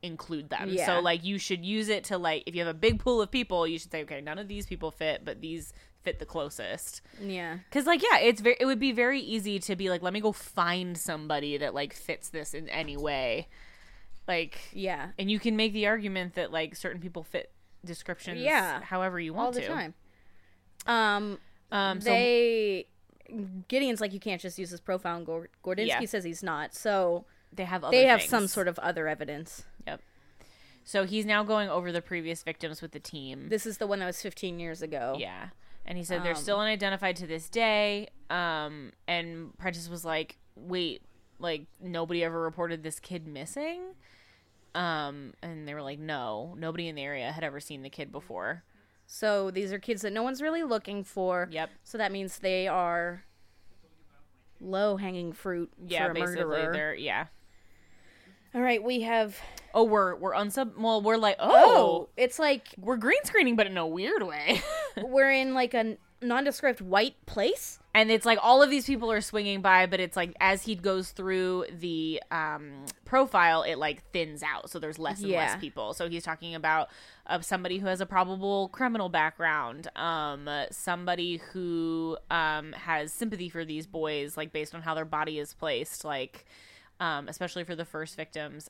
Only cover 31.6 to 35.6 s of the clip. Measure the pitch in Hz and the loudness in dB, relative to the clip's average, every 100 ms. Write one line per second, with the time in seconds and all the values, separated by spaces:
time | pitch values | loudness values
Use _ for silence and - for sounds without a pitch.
31.6 | 202 165 180 170 - 175 160 165 - - | 2 -2 0 -4 -4 -6 -6 -6 -8 -6
32.6 | 160 156 165 147 - 151 135 135 139 214 | -8 -8 -12 -14 -14 -12 -10 -10 -4 -4
33.6 | 226 202 208 196 180 175 202 - 190 170 | -4 -4 -2 -2 -2 -6 -8 -8 -8 -6
34.6 | 170 165 156 147 120 139 92 92 180 - | -8 -8 -6 -4 -4 -4 -6 -10 -14 -16